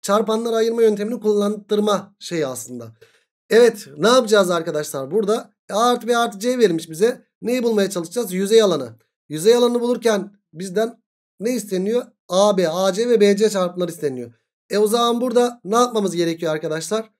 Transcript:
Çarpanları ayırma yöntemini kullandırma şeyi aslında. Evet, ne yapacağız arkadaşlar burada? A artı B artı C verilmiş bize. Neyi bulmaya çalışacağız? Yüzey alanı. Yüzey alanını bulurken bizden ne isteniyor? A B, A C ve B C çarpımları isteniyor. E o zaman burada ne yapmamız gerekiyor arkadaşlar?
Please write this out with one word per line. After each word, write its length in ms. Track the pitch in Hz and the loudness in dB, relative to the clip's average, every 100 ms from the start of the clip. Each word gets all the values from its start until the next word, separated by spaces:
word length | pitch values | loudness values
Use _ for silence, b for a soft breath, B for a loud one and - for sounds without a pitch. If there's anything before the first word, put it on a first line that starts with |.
Çarpanları 540 | - 202 214 220 233 226 | 0 0 0 -2 -2 -2
ayırma 260 | 226 233 | -2 2
yöntemini 380 | 226 208 208 240 | 2 2 -4 -4
kullandırma 960 | 214 208 202 208 - 208 208 202 - _ | -2 0 0 -4 -4 0 2 2 -2 _
şeyi 280 | - 170 139 | -10 -6 -4
aslında. 500 | 123 117 123 113 - b b b _ _ | -6 -12 -14 -16 -20 b b b _ _
Evet, 380 | 214 240 220 - 143 | 4 4 4 -14 -2
ne 120 | 185 | 4
yapacağız 420 | 254 220 208 185 | 4 4 2 2
arkadaşlar 600 | 175 165 151 151 143 135 | 0 -2 -6 -6 -8 -4
burada? 460 | 185 196 226 262 _ _ | -2 -2 -2 -6 _ _
A 200 | 196 240 | 0 0
artı 180 | 247 226 | 0 0
B 80 | 240 | 0
artı 220 | 233 202 | 0 -2
C 200 | 226 254 | -4 2
verilmiş 320 | 220 165 160 | 2 2 -6
bize. 320 | 160 220 254 _ _ | -2 -2 -2 _ _
Neyi 200 | 202 254 | -4 -2
bulmaya 280 | 226 214 190 | 0 0 0
çalışacağız? 420 | 190 165 - 226 | -4 -8 -8 -6
Yüzey 300 | 180 196 226 | -4 2 4
alanı. 340 | 208 160 123 113 _ _ _ | 4 0 -6 -14 _ _ _
Yüzey 260 | 151 185 | -2 2
alanını 260 | 240 240 240 | 4 4 0
bulurken 520 | 240 247 226 214 175 _ _ | -2 -2 0 -2 -4 _ _
bizden 500 | 156 190 180 135 - _ _ _ _ | -16 -8 -4 -4 -6 _ _ _ _
ne 100 | 208 | -6
isteniyor? 560 | 247 208 190 190 240 247 _ _ | -4 -4 -4 -2 -4 -6 _ _
A 280 | 180 208 190 | 2 4 4
B, 120 | 170 | 0
A 240 | 165 190 | 0 0
C 160 | 185 240 | 0 2
ve 120 | 233 | 4
B 160 | 202 202 | 4 4
C 140 | 214 | 2
çarpımları 400 | 196 180 180 175 | 0 -2 -2 -6
isteniyor. 420 | 165 147 131 120 _ _ _ _ | -4 -6 -6 -12 _ _ _ _
E 80 | 196 | 0
o 80 | 208 | 2
zaman 340 | 233 233 240 | 2 0 0
burada 400 | 254 233 247 240 | 0 2 2 -2
ne 120 | 175 220 | -2 2
yapmamız 400 | 247 226 196 170 | 2 0 -4 -2
gerekiyor 360 | 170 165 165 | -2 -2 -4
arkadaşlar? 580 | 156 160 156 160 214 220 _ | -4 -4 -6 -4 -6 -6 _